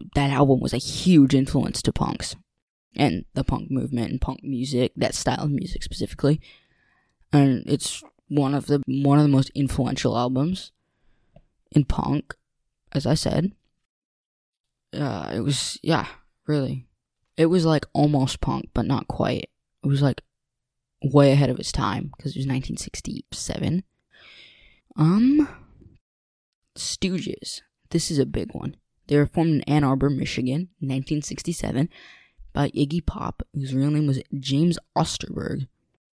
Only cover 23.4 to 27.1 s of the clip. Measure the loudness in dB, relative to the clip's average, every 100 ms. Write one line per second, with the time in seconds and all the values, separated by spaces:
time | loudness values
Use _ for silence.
23.4 | -8 -4 -2 -2 -4 _ _ _ -20 -20
24.4 | -20 _ _ _ _ 0 4 4 4 4
25.4 | 2 -4 -20 _ -20 _ _ _ _ _
26.4 | _ _ _ -12 -10 -4 -4